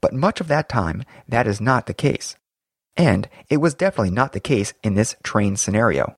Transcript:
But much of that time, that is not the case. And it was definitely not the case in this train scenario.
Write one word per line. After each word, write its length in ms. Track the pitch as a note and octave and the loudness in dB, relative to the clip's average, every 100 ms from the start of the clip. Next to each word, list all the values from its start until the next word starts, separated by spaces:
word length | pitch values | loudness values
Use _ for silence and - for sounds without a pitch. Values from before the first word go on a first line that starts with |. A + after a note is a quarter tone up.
But 120 | - | -2
much 280 | C3 E3+ A3+ | 0 -2 -2
of 60 | E3 | -2
that 220 | D3+ D#3 | -2 0
time, 340 | B2 E2+ D#2+ C3 - - | -2 -2 -4 -10 -18 -4
that 220 | A#2+ B2 | -2 0
is 120 | G2+ | 0
not 260 | A2 B2+ - | 0 0 -2
the 80 | |
case. 420 | G#2+ C#3+ - - - _ _ _ _ _ - | -2 -2 -2 -8 -16 _ _ _ _ _ 2
And 320 | E3+ F#2+ G#2 - - | 4 4 0 -12 -2
it 80 | D3+ | 0
was 180 | E3 | 0
definitely 380 | C#3+ F#3+ - G2+ | 0 -2 0 0
not 200 | F#2+ C3+ | 0 -2
the 80 | - | -2
case 340 | - B2+ G2+ - | -2 0 0 -4
in 100 | A2 | -2
this 220 | G2 A2+ - | 2 0 -2
train 320 | - A2 G2+ G2 | -4 0 0 0
scenario. 580 | - G#2 A#2 C#2+ A1 | 0 2 2 2 -2